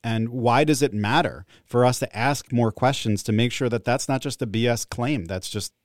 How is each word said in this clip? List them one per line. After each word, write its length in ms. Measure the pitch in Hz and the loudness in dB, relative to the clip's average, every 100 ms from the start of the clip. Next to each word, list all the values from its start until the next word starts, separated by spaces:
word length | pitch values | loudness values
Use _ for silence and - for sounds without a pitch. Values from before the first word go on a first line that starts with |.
And 240 | 117 113 113 | -4 -2 -2
why 340 | 127 120 120 | 0 4 4
does 180 | 123 139 | 4 2
it 140 | 143 | 2
matter 500 | 104 104 151 143 - - - | 0 2 2 0 -4 -16 -20
for 200 | _ 120 | _ 4
us 140 | 123 123 | 4 2
to 180 | 127 107 | -4 -2
ask 360 | 127 143 - | 0 0 -2
more 180 | 120 113 | 0 0
questions 540 | - 127 139 113 104 | 2 0 0 0 -2
to 80 | - | 0
make 180 | 107 120 | 0 0
sure 180 | - 127 | 0 -2
that 160 | 117 | -2
that's 240 | - 120 - | 0 -2 0
not 120 | 135 | -4
just 200 | 143 - | -4 -6
a 60 | 117 | -4
B 200 | 110 120 | 0 0
S 160 | 117 | 0
claim 400 | - - 123 139 | -4 -6 -4 -4
that's 260 | 85 95 - | -4 -8 -6
just 220 | 107 98 - | -8 -8 -14